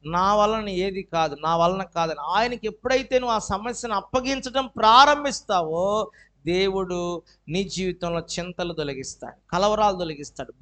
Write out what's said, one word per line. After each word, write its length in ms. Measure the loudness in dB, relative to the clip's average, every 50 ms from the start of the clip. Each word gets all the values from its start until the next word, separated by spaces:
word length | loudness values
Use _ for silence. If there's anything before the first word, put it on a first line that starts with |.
| _
నా 280 | -4 -2 0 2 2 4
వలన 340 | 4 4 2 2 -2 -4 -4
ఏది 340 | -4 -4 -4 -4 -4 -8
కాదు, 340 | -10 _ -2 -2 -2 -2 -2 -4
నా 160 | -2 0 2
వలన 260 | 4 4 2 2 0
కాదని." 380 | -6 -6 _ -4 -2 -2 -4 -6
ఆయనకి 460 | -6 -2 0 0 0 0 -2 -6 -8
ఎప్పుడైతే 520 | -10 -10 -6 _ 0 0 0 0 2 0 0
నువ్వు 160 | 2 2 -2
ఆ 40 | -2
సమస్యను 560 | -2 -2 -6 -4 -4 -6 -8 -6 -6 -4 -4
అప్పగించడం 720 | -4 -4 -2 -4 -2 0 0 -4 -4 -4 -4 -4 -4 -4
ప్రారంభిస్తావో 1400 | -4 _ 4 6 8 10 10 10 10 6 2 0 -4 -4 -4 -4 0 0 0 0 0 -2 -2 0 0 0 0 -2 -4 _ -20 -20 _ _ _ _
దేవుడు 760 | -2 0 0 0 0 0 -2 -4 -4 -4 -4 -4 -4 -6 -8 -10 _ _ _ _ -6
నీ 160 | -4 -4 -4
జీవితంలో 560 | -4 -4 -4 -4 -4 -4 -4 -4 -4 -4 -4
చింతలు 520 | -6 -6 -8 -8 -8 -8 -6 -6 -6 -6
తొలగిస్తాడు, 800 | -4 -6 -6 -6 -6 -8 -10 -14 -14 _ -16 -16 -16 _ _ _
కలవరాలు 480 | -2 0 2 2 2 4 2 2 2 0
తొలగిస్తాడు, 540 | -6 -8 -8 -10 -14 -16 _ -14 -14 -14 -8 _